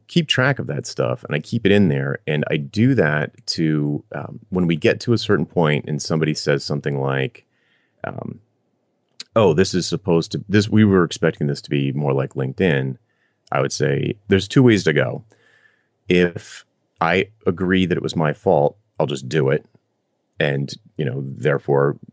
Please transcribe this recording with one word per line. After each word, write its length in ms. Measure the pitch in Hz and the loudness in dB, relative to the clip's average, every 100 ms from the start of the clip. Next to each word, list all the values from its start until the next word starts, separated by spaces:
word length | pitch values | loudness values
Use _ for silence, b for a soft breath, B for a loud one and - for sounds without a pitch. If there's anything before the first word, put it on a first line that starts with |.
| _ | _
keep 200 | 175 156 | -2 0
track 320 | - 131 131 | 0 0 0
of 80 | 67 | -4
that 180 | 71 - | -8 -8
stuff, 380 | - 62 64 | -4 -4 -4
and 100 | - | -4
I 60 | 73 | -6
keep 260 | - 117 95 | -4 -2 2
it 60 | |
in 160 | 101 95 | 4 4
there. 320 | 69 69 69 - | 2 -2 -6 -4
And 180 | 76 71 | -4 -2
I 60 | 78 | -4
do 360 | 69 104 123 | -4 0 2
that 520 | 127 78 76 69 - - | 4 2 0 -4 -8 -10
to, 560 | - 80 76 73 73 - | -2 0 0 -2 -4 -8
um, 260 | 73 - - - | -12 -12 -16 -6
when 180 | 92 87 | -2 0
we 80 | 82 | 2
get 240 | 110 - | 2 0
to 120 | - | 0
a 40 | 113 | -2
certain 300 | - 95 82 | 2 0 0
point 380 | - 87 73 - | 0 2 2 -2
and 120 | 76 | -6
somebody 360 | - 80 78 76 | -2 -2 0 -2
says 280 | - 71 | -2 -2
something 380 | - 76 73 71 | -2 -6 -4 -4
like, 420 | 69 67 67 - _ _ _ _ _ _ | -2 -2 -4 -8 _ _ _ _ _ _
um, 380 | - 50 - - _ _ _ _ _ _ _ _ - 113 | -12 -10 -14 -16 _ _ _ _ _ _ _ _ -4 2
"Oh, 200 | 104 78 | 4 4
this 180 | 95 | 2
is 140 | 90 82 | 0 -2
supposed 460 | 82 - 82 78 | -4 0 0 0
to, 120 | 78 - | -8 0
this, 220 | 101 101 | 0 2
we 160 | 107 107 | 4 4
were 180 | 95 | 4
expecting 440 | 85 - 82 - 73 | 2 0 -2 0 -4
this 140 | 71 | -4
to 100 | - | -4
be 200 | 73 69 | -2 -2
more 220 | 67 71 | -2 -2
like 220 | 67 67 67 | -2 -2 -6
LinkedIn," 640 | 65 64 95 69 67 64 _ _ _ _ _ | -6 0 2 2 -2 -8 _ _ _ _ _
I 80 | - | -2
would 140 | 69 | -2
say, 440 | - 71 69 - - - | -2 -2 0 -4 -8 0
"There's 200 | 98 - | 0 2
two 140 | - | 4
ways 220 | 127 104 | 6 6
to 100 | 85 | 4
go." 300 | 73 65 69 - b b b b b b _ - | 0 0 -6 -16 b b b b b b _ 0
if 560 | 90 87 87 - - _ _ _ _ | 2 2 0 -14 -20 _ _ _ _
I 280 | 82 90 - _ - | 0 0 -2 _ -4
agree 400 | 85 92 95 90 | -2 0 2 2
that 100 | 85 | -2
it 60 | |
was 120 | - 82 | -2 -2
my 180 | 76 | -2
fault, 440 | 73 107 82 73 - _ _ | 0 2 2 2 -2 _ _
I'll 80 | 76 | -4
just 200 | 69 65 | -4 -4
do 220 | 78 67 | -2 0
it 160 | 71 - _ _ _ _ _ _ _ | -2 -6 _ _ _ _ _ _ _
and, 320 | 76 69 69 - _ - | -2 -2 -6 -10 _ -6
you 100 | 73 | -6
know, 180 | 67 67 | -6 -10
therefore 720 | 67 69 69 - 69 71 73 - | -4 -2 -2 0 0 2 -2 -14